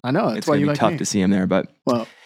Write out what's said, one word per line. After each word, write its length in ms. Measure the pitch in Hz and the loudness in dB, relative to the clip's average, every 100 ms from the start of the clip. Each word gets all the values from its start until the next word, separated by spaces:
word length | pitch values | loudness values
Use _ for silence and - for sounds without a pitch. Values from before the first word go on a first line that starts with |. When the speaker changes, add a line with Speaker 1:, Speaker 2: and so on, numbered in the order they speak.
Speaker 1:
I 60 | 123 | -4
know, 160 | 160 185 | 0 0
that's 120 | 214 | -2
Speaker 2:
it's 60 | - | 0
Speaker 1:
why 60 | 147 | 2
Speaker 2:
gonna 40 | |
Speaker 1:
you 60 | 147 | 2
Speaker 2:
be 40 | |
Speaker 1:
like 80 | 143 | 0
Speaker 2:
tough 140 | 110 | 0
Speaker 1:
me. 60 | 123 | 0
Speaker 2:
to 60 | - | -2
see 140 | 104 | 0
him 80 | 92 | 2
there. 160 | 98 95 | 2 2
But 220 | 92 - _ 135 | 0 -2 _ -2
Speaker 1:
Well, 200 | 120 - - | -2 -4 -14